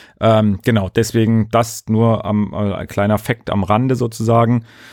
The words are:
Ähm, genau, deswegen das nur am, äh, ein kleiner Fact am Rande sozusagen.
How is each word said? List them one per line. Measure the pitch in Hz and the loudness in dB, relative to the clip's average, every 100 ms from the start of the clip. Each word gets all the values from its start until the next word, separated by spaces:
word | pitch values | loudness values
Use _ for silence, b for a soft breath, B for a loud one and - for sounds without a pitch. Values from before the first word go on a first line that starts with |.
| B - | B -2
Ähm, | 110 110 107 95 | 2 4 2 0
genau, | - 113 92 | 0 0 0
deswegen | - 113 117 110 113 107 | -2 0 0 2 2 2
das | 117 113 - - | 0 -2 -6 -4
nur | 110 117 110 92 | 0 2 0 -2
am, | 104 104 | -2 -2
äh, | 92 104 | -4 -4
ein | 90 98 | -6 -6
kleiner | - 101 107 | -2 0 0
Fact | - 120 - | -2 -8 -4
am | 98 | -4
Rande | 92 107 131 123 | 0 0 0 -2
sozusagen. | 120 - 110 117 117 120 113 B B | -4 -4 0 2 2 0 -4 B B